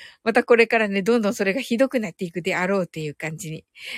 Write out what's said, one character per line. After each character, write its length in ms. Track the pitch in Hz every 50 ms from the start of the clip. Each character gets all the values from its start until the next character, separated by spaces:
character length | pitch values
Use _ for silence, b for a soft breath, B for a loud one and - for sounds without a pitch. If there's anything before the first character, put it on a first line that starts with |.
| B B B B -
ま 80 | 226 220
た 100 | 247 240
こ 120 | - 240
れ 120 | 220 226
か 100 | 220 240
ら 100 | 226 220
ね、 140 | 202 196 196
ど 160 | 185 208 233
ん 60 | 240 208
ど 60 | 196
ん 40 | 240
そ 100 | - 208
れ 120 | 190 190
が 60 | 262
ひ 160 | 247 - 240
ど 120 | 220 269 262
く 100 | - 254
な 120 | 208 170
っ 20 | -
て 100 | - 190
い 80 | 170
く 120 | - 180 165
で 120 | 190 170
あ 120 | 160 180
ろ 140 | 185 202 196
う 20 | 180
っ 40 |
て 120 | - - 160
い 100 | 156 151
う 60 | 139
感 200 | - - 156 160
じ 140 | 165 165 156
に 160 | 160 160 - _ B B B B B